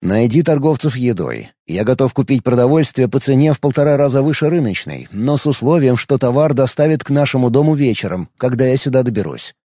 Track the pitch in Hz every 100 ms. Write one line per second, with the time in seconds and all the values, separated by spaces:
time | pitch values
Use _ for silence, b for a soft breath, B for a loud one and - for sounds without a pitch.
0 | 90 104 120 123 165 151 147 151 156 123
1 | 123 101 73 57 55 _ _ 85 110 131
2 | 131 - 127 135 127 120 123 156 147 -
3 | 127 135 - 135 151 147 143 131 147 143
4 | 143 131 139 151 151 170 123 92 - 69
5 | 62 95 123 147 151 135 123 170 135 123
6 | - 135 123 127 123 120 131 - 151 156
7 | - 139 143 135 123 120 151 151 139 107
8 | 101 90 85 _ 123 123 131 131 - 131
9 | 123 104 87 62 - _